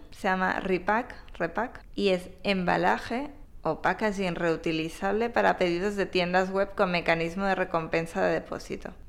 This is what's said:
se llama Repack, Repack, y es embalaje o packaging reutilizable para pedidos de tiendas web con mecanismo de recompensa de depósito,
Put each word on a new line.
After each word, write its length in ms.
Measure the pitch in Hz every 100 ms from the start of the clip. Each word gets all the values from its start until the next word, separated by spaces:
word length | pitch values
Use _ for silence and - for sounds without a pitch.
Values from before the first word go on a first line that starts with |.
| -
se 160 | - 202
llama 320 | 185 185 -
Repack, 560 | 190 180 180 220 262 - - -
Repack, 480 | 170 202 240 - - -
y 140 | 196
es 200 | 185 180 -
embalaje 880 | 202 190 175 170 180 226 - 240 294 - - -
o 180 | 160 151
packaging 540 | 160 185 214 196 185 170
reutilizable 960 | 170 160 170 160 160 - 196 208 240
para 280 | 214 196 180
pedidos 400 | 180 170 202 202
de 80 | 185
tiendas 460 | 180 175 185 190
web 220 | 190 202 -
con 140 | 190
mecanismo 520 | 175 165 165 165 180
de 120 | 196 185
recompensa 680 | 180 165 160 165 165 190
de 80 | 185
depósito, 600 | 160 - - - - - -